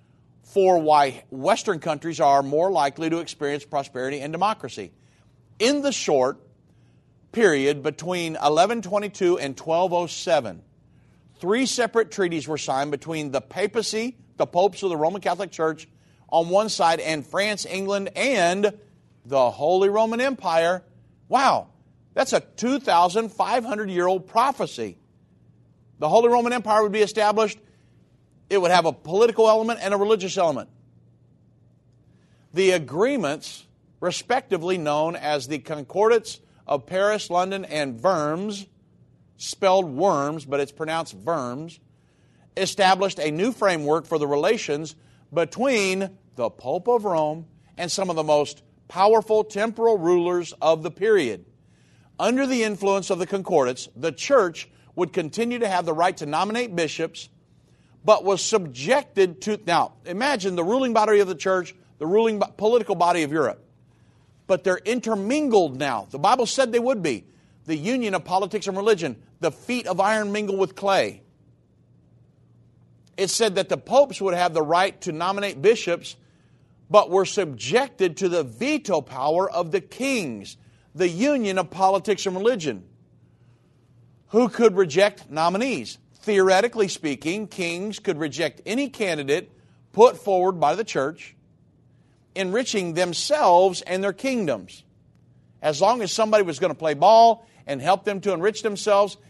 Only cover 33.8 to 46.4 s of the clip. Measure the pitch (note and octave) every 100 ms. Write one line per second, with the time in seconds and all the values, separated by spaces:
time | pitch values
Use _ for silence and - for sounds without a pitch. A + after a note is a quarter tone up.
33.8 | _ _ F3+ - - B3+ - F3+ E3+ F#3+
34.8 | D3 D3 D#3+ E3+ C#3+ D3+ B2 D3+ - D3+
35.8 | C3+ F3+ A3 A#3 A3+ - _ _ - C#3+
36.8 | - F#3 G3+ G#3+ - F3 F#3 G3 F3+ D3+
37.8 | C#3 A2+ F3 F3 D3 E3 G#3+ G3+ G3+ _
38.8 | _ _ _ _ _ _ - - G3 F#3+
39.8 | F3 C3 G3 D3+ C#3+ D#3+ C3 C#3+ C#3+ -
40.8 | D#3 D#3+ D#3+ F#2+ A#2+ E3 B2 B2+ E3 -
41.8 | _ _ _ _ _ _ _ - F#3 -
42.8 | F#3 F#3+ F#3+ F3+ D3+ D3+ A3 A3+ G3+ E3+
43.8 | D3 D#3+ D#3 E3 C#3+ C#3+ F3 A#3 - D3
44.8 | D#3+ - _ _ _ D3+ E3 F#3 C4+ A#3+
45.8 | F#3+ F#3 F#3+ - _ -